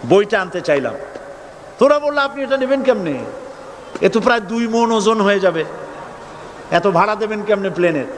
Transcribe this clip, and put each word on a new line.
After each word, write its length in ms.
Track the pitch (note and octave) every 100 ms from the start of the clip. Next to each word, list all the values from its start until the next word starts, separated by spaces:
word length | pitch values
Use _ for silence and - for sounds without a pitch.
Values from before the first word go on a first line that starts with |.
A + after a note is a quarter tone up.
| A#2+
বইটা 320 | F#3 G#3 G#3+
আনতে 200 | F#3 F3
চাইলাম। 340 | D#3+ C#3+ B2 G#2+ - - - - - - - -
তোরা 200 | C4 D4
বললো, 220 | D4 D4
"আপনি 220 | C#4 C#4
এটা 140 | C4 C4+
নেবেন 260 | B3+ C#4
কেমনে? 420 | B3 A3 F3 C3 - - - - - - - -
এ 80 | -
তো 120 | A3+
প্রায় 200 | G3+ A#3
দুই 280 | F#3+ A3+ A#3
মণ 240 | A3+ A#3
ওজন 280 | A3+ G3+ A3+
হয়ে 200 | G3 G3+
যাবে, 240 | F#3 E3 D3+ - - - - - - - - - -
এত 160 | E3+ G3
ভাড়া 280 | E3+ G3+
দেবেন 280 | G#3 G#3+ G#3+
কেমনে 280 | G#3 G3+ G3
প্লেনের? 340 | E3+ F3 D#3 A#2+